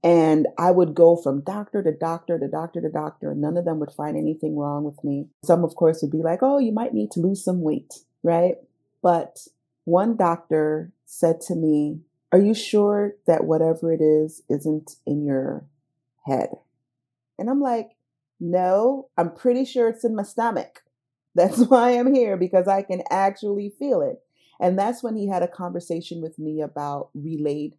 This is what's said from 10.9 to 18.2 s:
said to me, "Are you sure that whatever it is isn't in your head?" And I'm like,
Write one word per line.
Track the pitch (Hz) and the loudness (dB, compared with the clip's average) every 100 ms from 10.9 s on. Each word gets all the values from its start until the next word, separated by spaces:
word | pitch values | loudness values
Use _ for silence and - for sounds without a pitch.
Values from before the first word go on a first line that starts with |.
| _ - | _ -16
said | - 165 165 | -2 0 0
to | - 170 | -4 -2
me, | 160 151 147 156 _ _ _ | 0 0 -2 -6 _ _ _
"Are | 170 | 4
you | 202 | 4
sure | 220 - 214 208 208 208 - - | 0 0 2 2 0 -2 -4 0
that | 165 - | 0 2
whatever | 160 165 160 165 | 2 2 0 -2
it | 160 | 2
is | 156 156 156 - _ | 4 2 0 -6 _
isn't | 147 156 156 156 - - | -4 -2 -4 -6 -14 -6
in | 147 | -4
your | 147 135 135 - - _ _ _ _ _ | -2 -4 -4 -8 -14 _ _ _ _ _
head?" | - 131 - - _ _ _ _ _ _ _ - | -6 -4 -4 -8 _ _ _ _ _ _ _ -10
And | 214 | -4
I'm | 277 | -2
like, | 277 233 226 _ _ _ | 0 -2 -6 _ _ _